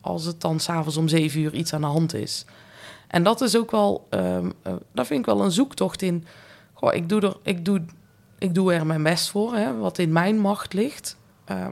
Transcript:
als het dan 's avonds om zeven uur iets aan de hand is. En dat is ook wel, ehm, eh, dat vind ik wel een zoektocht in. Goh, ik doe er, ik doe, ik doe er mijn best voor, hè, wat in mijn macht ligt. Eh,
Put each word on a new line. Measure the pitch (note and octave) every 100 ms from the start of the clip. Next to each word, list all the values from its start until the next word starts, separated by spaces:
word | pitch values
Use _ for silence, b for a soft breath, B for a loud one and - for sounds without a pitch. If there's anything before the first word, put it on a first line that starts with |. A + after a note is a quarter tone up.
als | - F3 D#3+
het | E3
dan | E3+ D#3+
's | -
avonds | E3 D#3 D3+
om | D#3+
zeven | E3 D#3 D3
uur | D3+
iets | - E3
aan | D#3
de | D3
hand | D3+ E3
is. | - G#2+ - - B B B B B B
En | F3
dat | F3+ A#3
is | B3 A#3
ook | A3+
wel, | A3 G3+ G3 -
ehm, | G3+ F2+ F2+ F2+ -
eh, | F#2+ F2+ -
dat | - -
vind | C#4
ik | A#3
wel | G3+
een | G3
zoektocht | F3 C4+ - F#3+ -
in. | F#3+ F3 E3 B B B B
Goh, | - -
ik | - E3
doe | G#3+
er, | G3+ -
ik | - F3 E3+
doe, | G3 E3 - - _ _ -
ik | F#3+ F3
doe | F#3
er | E3+ D#3
mijn | D#3+
best | D3+ E3+ -
voor, | G3+ A3+ A#3
hè, | A3 A#3
wat | G3 F3+
in | E3+
mijn | E3 F3+ A3
macht | G3+ G3+ -
ligt. | F#3+ B3+ - - - _ _ -
Eh, | F#2+ F#2